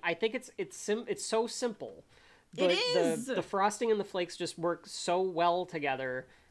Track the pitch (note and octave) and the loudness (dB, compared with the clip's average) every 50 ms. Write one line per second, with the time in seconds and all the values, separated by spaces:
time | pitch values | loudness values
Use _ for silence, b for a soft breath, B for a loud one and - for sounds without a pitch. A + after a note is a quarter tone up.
0 | - E3+ F3 A3+ A3+ A3 A3 A#3+ - - - - F#3 - - - - - G#3+ A3+ | -2 -2 -2 0 0 -2 -2 -2 -8 -8 -8 -8 -8 -8 -8 -10 -4 -2 -2 -2
1 | A#3+ - G3 - - - A3 A3+ A#3 A3+ - - B3 A#3+ G#3+ - C3+ G#2+ - - | -2 -4 -6 -6 -4 -2 0 0 0 0 -2 -2 -2 -2 -4 -4 -10 -12 -12 -14
2 | - _ b b b b b b b b - - F#3 F3+ F3+ F#4+ A#4+ B4 B4 - | -20 _ b b b b b b b b -2 2 4 4 4 4 2 2 4 4
3 | E3+ E3+ D#3+ A3+ B3 C4 A#3+ F#3 - - - F#3+ G3 G#3 G#3 - B3 A3+ A3 G3+ | 4 4 2 0 -2 -4 -2 -2 -2 0 0 2 2 2 2 2 2 2 2 2
4 | F#3+ - - F#3 F3+ F3 - - F3 E3 - F3 E3 F3 E3+ E3 - - - - | 0 -2 -2 -4 -2 -4 -4 -6 -6 -6 -4 -2 0 0 0 -2 -6 -12 -10 -6
5 | - F3+ F3 F#3 F#3+ F#3+ E3+ E3 E3+ F3 F3 F3+ F3+ F3 E3+ D#3+ D3 C#3 C3+ B2+ | -2 0 2 2 2 2 2 4 4 4 4 2 0 -2 -4 -2 0 0 0 0
6 | C3 B2+ B2+ B2+ B2+ b b b b b | -2 -2 -4 -4 -6 b b b b b